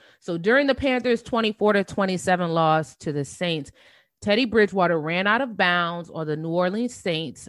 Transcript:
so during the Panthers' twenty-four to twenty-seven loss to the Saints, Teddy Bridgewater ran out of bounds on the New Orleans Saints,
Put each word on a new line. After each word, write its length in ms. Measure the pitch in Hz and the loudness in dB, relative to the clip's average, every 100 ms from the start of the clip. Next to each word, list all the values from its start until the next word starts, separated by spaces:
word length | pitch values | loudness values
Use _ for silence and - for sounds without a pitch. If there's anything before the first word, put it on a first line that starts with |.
| _ _ | _ _
so 180 | - 170 | -8 -2
during 300 | 180 262 277 | 2 4 2
the 80 | 262 | 0
Panthers' 440 | 269 254 247 233 | 0 0 0 -2
twenty-four 520 | - 233 220 208 208 | -2 -2 -2 0 2
to 100 | 202 | 2
twenty-seven 720 | 190 - 190 180 - 180 170 | 0 -2 -2 -2 0 0 2
loss 400 | 165 160 156 156 - | 2 4 2 0 -8
to 140 | - | -6
the 120 | 147 | -6
Saints, 480 | 135 - 175 160 139 - - _ _ _ | -6 -6 -4 -4 -8 -18 -20 _ _ _
Teddy 240 | 202 208 | 0 0
Bridgewater 560 | 254 214 208 196 175 170 | 2 2 2 2 2 0
ran 260 | 151 175 202 | -2 -2 0
out 140 | 226 | 0
of 160 | 269 190 | 0 0
bounds 520 | 180 175 170 175 165 | 2 2 0 -4 -8
on 200 | 160 156 | -8 -4
the 80 | 151 | -4
New 140 | 165 | -2
Orleans 440 | 170 180 208 240 | 0 0 0 -4
Saints, 540 | - 196 160 160 - | -6 -4 -4 -6 -12